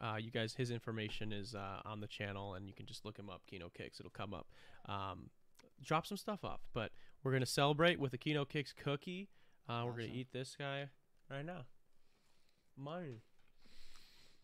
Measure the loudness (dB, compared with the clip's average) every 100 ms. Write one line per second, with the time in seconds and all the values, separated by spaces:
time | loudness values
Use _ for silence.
0 | 0 0 2 2 2 4 2 2 0 0
1 | 2 2 2 0 0 -2 -2 -4 -4 -4
2 | -4 -2 0 0 -2 -4 -6 -8 -8 -6
3 | -6 -6 -8 -8 -8 -8 -6 -6 -8 -8
4 | -8 -4 -2 -4 -6 -12 -14 -10 -2 0
5 | 0 -4 -8 -16 -20 -20 -20 -8 2 2
6 | 2 -4 -2 -2 -2 -2 -2 0 0 -4
7 | -14 -2 4 4 6 6 8 10 8 8
8 | 2 2 2 4 4 0 -2 -2 0 0
9 | 0 -6 -6 -12 -20 -12 -2 0 2 0
10 | 0 -2 -2 -4 -4 -4 -2 -2 -4 -8
11 | -20 -18 -8 -4 -4 -4 -8 -12 -18 -20
12 | -20 -20 -20 -20 -20 -20 -18 -8 -4 -2
13 | -2 -6 -10 -20 -20 -16 -10 -6 -4 -4
14 | -8 -16 -18 -18